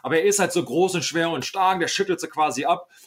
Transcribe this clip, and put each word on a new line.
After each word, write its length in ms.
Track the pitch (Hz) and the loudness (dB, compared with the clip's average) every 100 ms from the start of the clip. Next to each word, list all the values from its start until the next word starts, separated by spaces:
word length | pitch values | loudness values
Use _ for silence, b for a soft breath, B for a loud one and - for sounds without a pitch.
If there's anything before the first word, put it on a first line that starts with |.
Aber 160 | 131 160 | -2 2
er 60 | |
ist 160 | 196 196 | 4 2
halt 140 | 180 | 2
so 100 | 180 | 0
groß 320 | 139 156 185 170 | 0 2 2 0
und 80 | |
schwer 260 | 139 165 165 | -2 -2 -2
und 140 | 156 | -2
stark, 360 | 117 190 185 185 | -6 0 2 2
der 80 | 165 | -2
schüttelt 340 | - 190 170 | -2 -2 -2
sie 60 | - | -4
quasi 380 | - 151 120 143 | -2 -2 0 0
ab. 240 | 175 - b | -2 -4 b